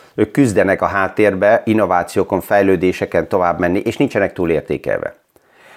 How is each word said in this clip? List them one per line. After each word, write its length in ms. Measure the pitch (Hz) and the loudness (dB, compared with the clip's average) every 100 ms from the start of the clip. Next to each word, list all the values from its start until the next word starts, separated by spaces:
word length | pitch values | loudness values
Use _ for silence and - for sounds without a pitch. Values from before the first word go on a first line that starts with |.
| - - | -12 -4
Ők 160 | 104 | -2
küzdenek 500 | - 131 98 95 92 | 2 2 2 2 0
a 40 | 90 | 0
háttérbe, 760 | 98 95 - 104 95 101 113 110 | 0 -2 2 0 2 2 2 2
innovációkon, 760 | 110 92 90 87 101 90 95 | 0 2 0 0 -4 -2 -2
fejlődéseken 880 | - 104 98 92 90 - 98 87 76 | 0 2 4 2 0 -2 -2 -2 -2
tovább 320 | 98 87 90 | -2 0 0
menni, 200 | 87 98 | -2 -2
és 180 | 117 - | -4 -2
nincsenek 360 | 139 110 92 | -2 0 -2
túlértékelve. 840 | - 85 78 - 69 - 50 50 - _ _ _ _ - | -2 -2 -2 -2 -6 -4 -6 -6 -12 _ _ _ _ -20